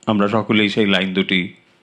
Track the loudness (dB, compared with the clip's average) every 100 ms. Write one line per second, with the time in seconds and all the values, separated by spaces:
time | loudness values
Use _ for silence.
0 | -2 0 2 0 0 0 0 0 0 0
1 | 0 -2 -2 -2 -4 -10 _ _